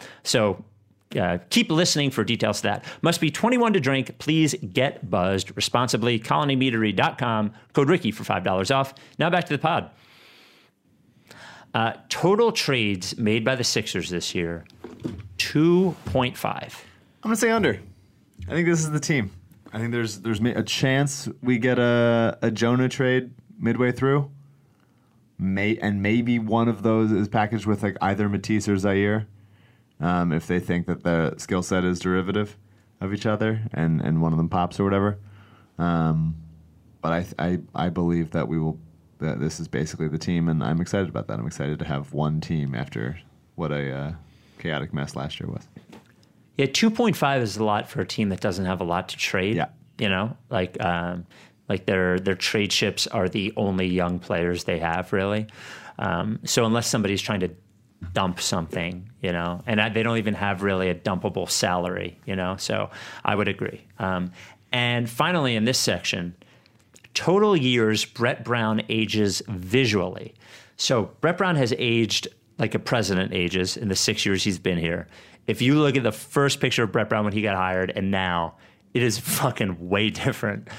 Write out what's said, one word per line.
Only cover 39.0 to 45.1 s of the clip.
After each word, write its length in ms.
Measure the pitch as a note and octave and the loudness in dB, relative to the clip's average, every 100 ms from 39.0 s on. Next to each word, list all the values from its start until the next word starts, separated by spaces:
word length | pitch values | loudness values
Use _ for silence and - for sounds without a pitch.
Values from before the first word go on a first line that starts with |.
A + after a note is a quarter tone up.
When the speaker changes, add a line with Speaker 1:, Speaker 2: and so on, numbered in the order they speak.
| _ - | _ -6
Speaker 2:
that 220 | D#2 A1 | -4 -2
this 200 | D#2 - | -4 -4
is 80 | D#2+ | -6
basically 400 | C2 D#2+ - D#2 | -4 -4 -4 -4
the 100 | D#2 | -4
team, 300 | - E2+ E2 | -2 0 2
and 140 | D#2+ | 0
I'm 180 | A#1 E2 | 0 -2
excited 280 | E2+ G2+ F#2 | 0 -2 -2
about 180 | A1 - | -4 -6
that. 100 | G#1 | -6
I'm 80 | A#1+ | -6
excited 320 | - C#2 D2+ | -6 -6 -4
to 40 | |
have 280 | - C#2+ C#2+ | -4 -6 -4
one 280 | C#2+ D2+ D#2 | -2 0 -2
team 340 | - D#2+ C#2 | -2 -2 -2
after 440 | B1 C2+ A1 A#1 E2+ - _ _ - | -6 -6 -6 -6 -8 -16 _ _ -8
what 160 | D#2 | -4
a, 200 | D2 C#2 | -4 -4
uh, 200 | C2+ D2 E2+ - - - - | -6 -8 -10 -16 -20 -20 -10
chaotic 360 | E2 D2+ - | -6 -4 -4
mess 200 | C#2+ C#2+ | -6 -6